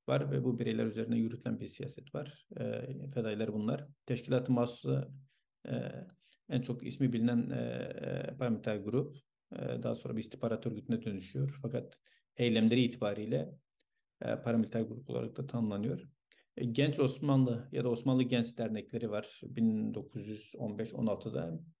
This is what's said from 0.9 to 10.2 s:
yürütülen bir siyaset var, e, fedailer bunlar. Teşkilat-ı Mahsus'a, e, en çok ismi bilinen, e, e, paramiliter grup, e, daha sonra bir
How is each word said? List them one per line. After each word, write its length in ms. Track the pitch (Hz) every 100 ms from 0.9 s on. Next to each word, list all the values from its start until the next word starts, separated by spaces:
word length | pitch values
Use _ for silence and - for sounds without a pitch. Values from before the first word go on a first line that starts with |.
| 110 113 117
yürütülen 420 | 113 117 120 107
bir 60 | 104
siyaset 480 | - - - -
var, 320 | 151 143 - - -
e, 40 | 117 113 127 131 139
fedailer 380 | 123 110 107 110
bunlar. 340 | 107 107 143 - - -
Teşkilat-ı 460 | 123 - 127 127
Mahsus'a, 560 | 120 120 - 135 - - - - _ _ _ -
e, 40 | 135 - - - - _ _ -
en 120 | 131
çok 260 | 127 120 -
ismi 260 | - 127
bilinen, 380 | 113 117 120 -
e, 60 | -
e, 800 | 58 60 - - - 50 - -
paramiliter 400 | 123 110 113 107
grup, 400 | 101 123 147 - _ _ -
e, 300 | - 123 120
daha 120 | 117
sonra 220 | 117 -
bir 40 | 110